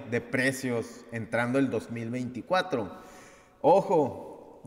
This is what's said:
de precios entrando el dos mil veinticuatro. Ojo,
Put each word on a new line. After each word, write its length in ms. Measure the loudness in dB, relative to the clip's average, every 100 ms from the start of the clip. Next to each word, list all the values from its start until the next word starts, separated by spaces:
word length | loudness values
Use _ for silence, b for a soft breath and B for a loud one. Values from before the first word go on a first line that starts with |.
| -4
de 100 | -4
precios 840 | -2 0 0 0 -2 -2 -4 -12 -10
entrando 480 | -8 -2 0 2 2
el 120 | 2
dos 200 | 0 -4
mil 200 | -8 -6
veinticuatro. 800 | -6 -6 -8 0 0 2 -2 -4 -10 B B B B B _
Ojo, 1000 | 6 6 6 2 2 -2 -12 -16 -20 -16